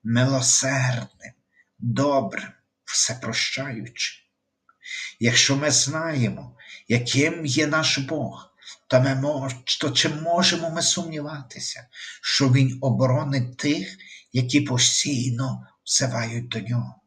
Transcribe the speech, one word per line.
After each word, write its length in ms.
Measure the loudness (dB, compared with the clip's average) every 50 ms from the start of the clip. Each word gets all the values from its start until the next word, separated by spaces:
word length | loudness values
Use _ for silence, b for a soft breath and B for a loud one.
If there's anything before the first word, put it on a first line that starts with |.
| -2
милосердним, 1300 | 2 4 4 4 4 4 2 2 2 2 2 2 2 0 2 2 2 0 -2 -4 -8 _ _ -20 -20 -20 _ _ b b b b b b _
добрим, 720 | -4 -2 0 2 2 4 4 2 2 0 -6 -8 -10 -10 -16 _ _ _ _ _ _
всепрощаючим. 1400 | -4 -2 0 0 0 -2 -4 -6 -4 -2 -2 -2 -2 -4 -6 -6 -6 -8 -8 -10 -12 -6 -6 -6 -6 -6 -12 _ _ _ _ _ _ _ _ _ B B B B B B B B B B B
Якщо 360 | 2 4 4 6 4 4 2
ми 140 | 2 2 2
знаємо, 840 | 2 2 2 0 -2 -4 -4 -2 0 0 0 0 0 -4 -12 -16 -20 B B B B B B
яким 580 | 0 0 0 0 0 2 2 2 2 0 -2 -4
є 220 | -2 0 0 0
наш 300 | 2 2 0 2 0 0
Бог, 520 | -2 -2 -4 -4 -4 -4 -6 -8 -12 -20 _ _ B B B B B _
то 140 | _ 4 4
ми 140 | 4 4 0
мож-, 640 | 0 0 -2 -2 -2 -4 -6 -8 -8 -4 -6 -4 -2
то 120 | -2 0
чи 180 | 0 0 0 0
можемо 600 | -2 -2 -2 0 2 4 2 2 2 0 -4 -4
ми 120 | -4 -2
сумніватися, 1040 | -2 0 -2 -2 -4 -6 -8 -8 -8 -8 -10 -12 -14 -14 -14 -10 -10 -10 -10 -12 -16 B B B B B B B
що 280 | B -2 2 4 4 6
Він 280 | 6 6 6 4 2 0
оборонить 760 | 0 0 2 4 4 4 4 2 2 0 0 0 -2 -2 -6
тих, 400 | -2 0 0 0 0 -2 -8 -10 B B B B B B B 0
які 280 | 0 0 4 4 2
постійно 1040 | 2 4 2 2 2 2 2 0 0 0 0 0 0 0 0 0 -2 -2 -4 B B B B B _
взивають 600 | -2 0 0 2 0 -2 -4 -4 -4 -4 -6 -6
до 120 | -6 -6 -6
Нього? 360 | -4 -2 -2 -2 -2 -4 -10 _ _